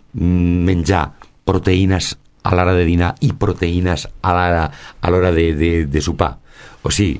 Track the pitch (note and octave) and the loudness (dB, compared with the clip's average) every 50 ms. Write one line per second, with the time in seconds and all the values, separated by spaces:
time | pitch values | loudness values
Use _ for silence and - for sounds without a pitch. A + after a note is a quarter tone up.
0 | - _ - - - F2+ F2+ F2+ F2 F2 F2 F2+ F2 F#2 F#2 E2+ E2 - G2 F2 | -20 _ -6 -2 0 2 2 2 2 2 2 2 2 2 0 0 0 0 0 0
1 | D2+ D2 - - - - _ _ _ - F#2+ F#2 F2 F#2+ F#2 F#2 F#2+ F#2+ F#2+ F2+ | 0 -4 -8 -16 -20 -20 _ _ _ -2 -2 0 0 2 2 2 2 2 2 0
2 | - - - - _ - _ _ - F#2 F#2 F#2 F2+ F2+ F#2 F2+ F2 E2 F2 E2+ | -2 -6 -8 -12 _ -20 _ _ -4 0 0 2 2 2 2 2 2 2 2 2
3 | F2 F2 - - - D3 - - G2+ - - - F#2 E2+ F2 F2+ F#2 F2+ E2+ D2+ | 0 0 -2 -2 -2 -2 0 0 -2 -2 -2 -2 -2 -2 0 0 0 0 -2 -2
4 | - - - - - F#2 F2+ F2 F2+ F2 F2 E2 D#2+ D2 - - - - - - | -6 -10 -12 -6 -2 0 0 2 2 2 2 0 0 -2 -6 -10 -18 -20 -12 -4
5 | - F2 F2 F2+ F2+ F2+ E2+ D#2+ E2+ E2 D#2+ D2+ D#2+ E2+ E2+ E2 D#2+ C#2+ C#2 D2+ | -2 0 2 2 2 2 2 2 2 0 2 0 0 2 2 0 0 0 -2 -2
6 | C#2+ E2+ E2 - F2 D2+ - - - - - - - - - - - D#2+ - - | -2 -2 -2 -2 -2 -4 -4 -8 -16 -20 -20 -20 -20 -20 -20 -8 -6 -2 0 0
7 | G#2 F2 E2 - | 0 0 -2 -4